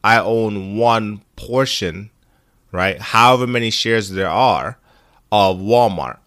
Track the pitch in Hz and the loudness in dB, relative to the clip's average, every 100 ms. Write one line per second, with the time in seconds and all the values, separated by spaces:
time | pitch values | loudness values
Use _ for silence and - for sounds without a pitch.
0 | 110 113 98 113 110 104 95 104 117 113 | 2 2 2 0 -2 -4 -6 -2 2 2
1 | 107 104 _ - - 127 131 - 92 82 | -2 -8 _ -18 -4 -2 -2 -4 -6 -8
2 | 107 _ _ _ _ _ _ 90 95 92 | -14 _ _ _ _ _ _ -2 -2 -2
3 | 104 117 123 127 123 123 113 - 113 113 | 0 4 6 4 0 -2 -2 -2 0 -2
4 | 98 95 92 98 127 85 76 - _ _ | -2 -4 -2 2 2 2 -4 -12 _ _
5 | _ _ _ 107 95 92 98 120 117 87 | _ _ _ 2 2 0 2 2 2 0
6 | 64 - | -8 -12